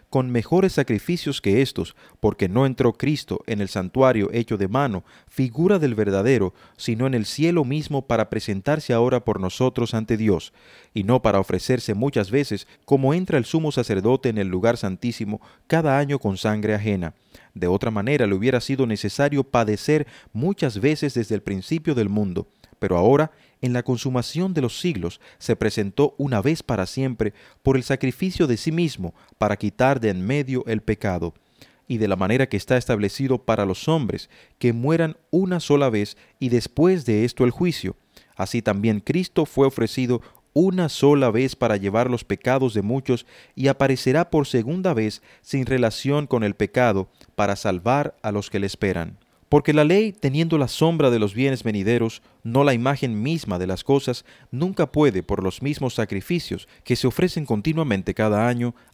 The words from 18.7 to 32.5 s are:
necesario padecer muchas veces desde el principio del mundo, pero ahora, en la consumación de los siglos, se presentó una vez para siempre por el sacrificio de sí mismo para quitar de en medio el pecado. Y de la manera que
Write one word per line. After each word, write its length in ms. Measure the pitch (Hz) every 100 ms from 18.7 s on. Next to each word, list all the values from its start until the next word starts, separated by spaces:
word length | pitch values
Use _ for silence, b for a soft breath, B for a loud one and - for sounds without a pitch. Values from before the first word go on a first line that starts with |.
| 131 123
necesario 560 | 104 104 - 143 143
padecer 640 | 135 120 107 104 - 156 147 B B
muchas 480 | 107 160 196 147 104
veces 340 | 131 151 147
desde 220 | 123 113 104
el 80 |
principio 500 | - 98 - 160 160
del 160 | 127 104
mundo, 380 | 104 101 87 - b b -
pero 180 | 98 87
ahora, 340 | 101 143 156 b b b
en 100 | 127
la 120 | 123
consumación 720 | 120 123 135 127 117 151 190
de 60 | 160
los 180 | 120 -
siglos, 440 | 180 117 85 - B B
se 180 | - 117
presentó 600 | 107 113 101 - 147 -
una 240 | 139 113
vez 220 | 117 160
para 220 | - 110 92
siempre 480 | - 135 117 110 b b b
por 160 | - 131
el 60 |
sacrificio 600 | 123 135 131 - 185 - 160
de 120 | 117
sí 160 | -
mismo 400 | 160 170 - 87 b b b
para 180 | 107 101
quitar 460 | 104 - 127 139
de 80 | 110
en 160 | 92 95
medio 400 | 143 131 127 117
el 160 | 107
pecado. 520 | - 107 104 90 85 - b b b b b
Y 100 | 117
de 120 | 107
la 80 | 95
manera 320 | 98 123
que 80 | 131